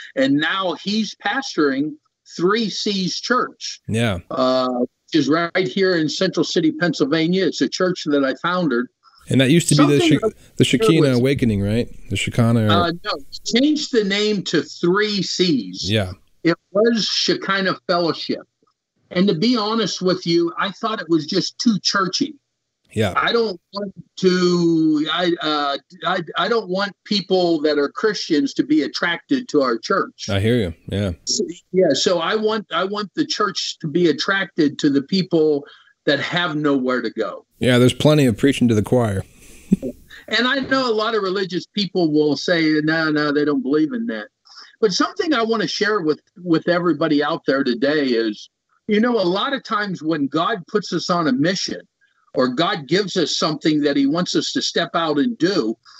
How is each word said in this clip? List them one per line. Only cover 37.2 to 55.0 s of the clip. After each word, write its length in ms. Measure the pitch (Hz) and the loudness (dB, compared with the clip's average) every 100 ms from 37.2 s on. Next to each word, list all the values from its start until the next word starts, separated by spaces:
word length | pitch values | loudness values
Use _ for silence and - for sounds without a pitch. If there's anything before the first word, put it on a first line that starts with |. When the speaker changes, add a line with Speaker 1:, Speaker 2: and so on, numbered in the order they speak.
| 95 - - - | -6 -8 -14 -2
Speaker 2:
Yeah. 180 | 127 123 | 2 4
There's 160 | 123 | 4
plenty 320 | - 147 151 | 4 4 4
of 120 | 131 98 | 4 2
preaching 300 | 143 - 120 | 2 4 2
to 60 | |
the 60 | 107 | 2
choir. 400 | 101 127 110 90 - - - - - | 2 2 0 -2 -8 -14 -20 -8 -2
<laughs> 120 | - 131 - - - - | -2 -2 -12 -20 -18 -4
Speaker 1:
And 200 | 220 247 | 0 0
I 120 | 269 | 0
know 280 | 254 269 254 | 0 0 0
a 60 | |
lot 220 | 214 220 | 0 0
of 80 | 220 | -2
religious 420 | 190 196 185 180 | -2 -4 -4 -6
people 460 | - 208 185 190 165 | -6 -4 -2 0 2
will 260 | 151 151 135 | 2 2 0
say, 420 | - 170 156 156 | 0 0 2 2
"No, 260 | 156 165 156 | 0 0 0
no, 220 | 151 147 | 0 0
they 140 | 143 | 0
don't 180 | 147 143 | 0 0
believe 300 | 123 151 151 | 0 0 0
in 120 | 120 117 | -4 -6
that." 200 | 110 104 _ _ - - - | -8 -10 _ _ -20 -18 -2
But 140 | 214 | 0
something 400 | 175 330 - 359 | 0 -2 -2 -2
I 80 | 247 | 0
want 220 | 226 226 | 0 0
to 40 | 175 | -2
share 340 | - 202 208 | -2 -2 0
with, 180 | 156 147 _ - | 0 -4 _ -8
with 240 | 180 160 - | 0 0 2
everybody 560 | 175 175 147 160 147 | 0 2 0 2 2
out 180 | 147 165 - | 0 -2 0
there 160 | 135 | 0
today 420 | 127 110 135 151 135 | 0 0 0 0 0
is, 380 | 113 110 104 - _ _ _ - | 0 -2 -4 -12 _ _ _ -2
you 120 | 214 | 0
know, 200 | 247 233 | 2 2
a 40 | |
lot 280 | 180 196 269 | 0 0 -2
of 100 | 262 | -6
times 400 | - 214 202 147 | -4 -4 -4 -4
when 240 | 151 165 135 | -2 -2 0
God 320 | 160 185 214 - | 0 -2 -4 -2
puts 260 | 208 - | -4 -2
us 160 | 175 - | -4 -2
on 180 | 175 151 | 0 0
a 40 | |
mission 500 | 127 160 190 - 87 - _ _ _ _ | 2 0 0 -6 -10 -14 _ _ _ _
or 120 | - 127 | -2 0
God 380 | 123 175 196 131 | 0 -2 -2 0
gives 300 | 180 196 185 | 0 0 -2
us 180 | 143 | -2
something 460 | - 170 151 160 151 | -2 -2 0 0 2
that 160 | 143 143 | 2 2
he 80 | |
wants 300 | 139 165 180 | 2 0 0
us 180 | 160 - | -2 -2
to 80 | 170 | -4
step 300 | - 185 165 | -2 -2 -2
out 240 | 175 | -2